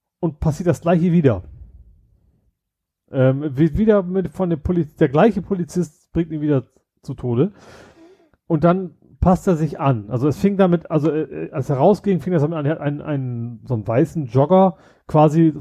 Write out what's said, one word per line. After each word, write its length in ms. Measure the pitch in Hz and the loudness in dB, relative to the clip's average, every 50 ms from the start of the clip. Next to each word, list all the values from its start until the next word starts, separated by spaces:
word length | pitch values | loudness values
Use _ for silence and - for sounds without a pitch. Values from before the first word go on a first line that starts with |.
| _ _ _ - | _ _ _ -6
und 200 | - 165 - - | -6 -6 -4 -2
passiert 260 | - 160 143 - 180 | -2 -4 -2 -2 0
das 160 | 175 139 - - | -2 -2 0 0
Gleiche 280 | 170 185 165 170 185 165 | 0 0 2 2 2 2
wieder. 320 | 175 147 131 107 92 - - - - - - - - - - _ _ _ _ _ _ _ _ _ _ _ _ _ _ _ _ _ _ _ _ _ _ _ _ | 4 4 2 0 0 -6 -12 -20 -20 -20 -20 -20 -20 -20 -20 _ _ _ _ _ _ _ _ _ _ _ _ _ _ _ _ _ _ _ _ _ _ _ _
Ähm, 460 | - 139 127 131 131 139 151 156 131 | -2 2 2 2 2 0 -4 -6 0
wird 220 | 131 165 160 147 180 | 0 0 0 2 0
wieder 240 | 220 220 208 202 180 | 2 2 2 2 2
mit 260 | 175 185 190 180 170 | 0 -4 -4 -4 -4
von 220 | - - 185 170 | -4 -4 -2 -2
dem 100 | 165 - | -2 -2
Poliz-, 360 | - - 180 175 151 147 _ | -2 -2 -2 -2 -2 -4 _
der 120 | - 165 143 | 0 0 2
gleiche 320 | 127 151 202 240 - 202 | 4 4 4 4 2 0
Polizist 720 | 170 - 202 180 175 - - 180 170 160 _ _ _ _ - | -4 -6 -6 -6 -6 -6 -4 -4 -4 -4 _ _ _ _ -4
bringt 200 | 160 175 160 160 | -4 -4 -4 -4
ihn 80 | 151 | -6
wieder 240 | 147 151 147 131 123 _ _ _ _ _ _ _ _ | -2 0 0 0 -2 _ _ _ _ _ _ _ _
zu 120 | - 135 | -14 -12
Tode. 380 | - - 123 117 120 151 208 202 - - - - - - - _ _ 320 349 _ _ _ _ _ _ _ - | -8 -6 -4 0 0 0 0 -2 -10 -20 -20 -20 -20 -20 -20 _ _ -20 _ _ _ _ _ _ _ _ -4
Und 160 | 170 151 151 | -2 0 2
dann 300 | 175 180 190 190 175 - _ _ _ _ - | 2 2 0 -2 -8 -14 _ _ _ _ -2
passt 260 | - 170 185 170 - 202 | 2 2 2 2 2 0
er 80 | 175 | 0
sich 240 | 151 160 147 - - | 0 0 -4 -4 -2
an. 300 | 160 139 131 110 98 107 | 0 0 0 0 -4 -6
Also 180 | 131 117 131 151 | -4 -2 0 -2
es 100 | 131 - | -2 0
fing 180 | - 202 202 | -2 -2 2
damit, 340 | 190 196 180 175 165 - - | 2 2 2 2 0 -2 -2
also, 200 | 160 151 139 160 | -4 -2 0 0
äh, 400 | 143 156 151 - - 156 160 170 - | -2 -2 -4 -6 -8 -12 -12 -8 -6
als 180 | 156 127 - | -8 -4 -4
er 60 | 143 | -2
rausging, 440 | 127 143 190 208 - - 202 190 151 | 2 4 2 2 2 0 -2 -2 -2
fing 120 | - 180 180 | -2 -2 -2
das 100 | 156 143 | 0 0
damit 160 | 151 170 156 | -2 -2 -4
an, 60 | 147 | -4
er 60 | 147 160 | -4 -4
hat 80 | - | -4
einen, 200 | 151 143 147 147 - | -4 -6 -6 -6 -6
einen, 580 | 156 147 139 131 127 120 117 117 120 120 110 - | -6 -6 -6 -4 -6 -6 -8 -8 -10 -12 -14 -10
so 100 | 113 127 | -6 -6
einen 120 | 110 98 | -6 -4
weißen 400 | 110 113 127 165 160 - 165 143 | -2 0 0 0 0 -2 -8 -8
Jogger 500 | 117 - 131 143 147 185 190 190 185 175 _ _ _ _ _ _ | -2 0 0 2 4 4 4 4 4 0 _ _ _ _ _ _
quasi 460 | - - 156 151 156 147 165 165 160 147 147 | -2 2 4 4 4 4 4 2 2 2 -2